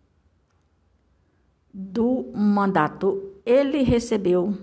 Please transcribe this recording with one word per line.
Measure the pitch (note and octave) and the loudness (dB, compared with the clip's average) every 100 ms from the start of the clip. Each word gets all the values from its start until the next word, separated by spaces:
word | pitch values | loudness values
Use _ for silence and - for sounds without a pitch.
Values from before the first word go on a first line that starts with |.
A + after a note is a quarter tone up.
| _ _ _ _ _ _ _ _ _ _ _ _ _ _ _ _ _ | _ _ _ _ _ _ _ _ _ _ _ _ _ _ _ _ _
do | G3 F#3+ A#3 A#3+ B3+ - | -16 -8 -2 0 -2 -4
mandato. | - G#3 G3+ G3 F#3 D3+ - F#3+ G3 - - | -2 2 2 2 2 0 0 -2 -2 -6 -8
Ele | A#3 C4 C#4 D4 | 2 2 2 0
recebeu | B3 A#3+ A#3+ G#3+ F3+ F3+ G3 F#3+ | 2 0 0 -2 2 0 0 -4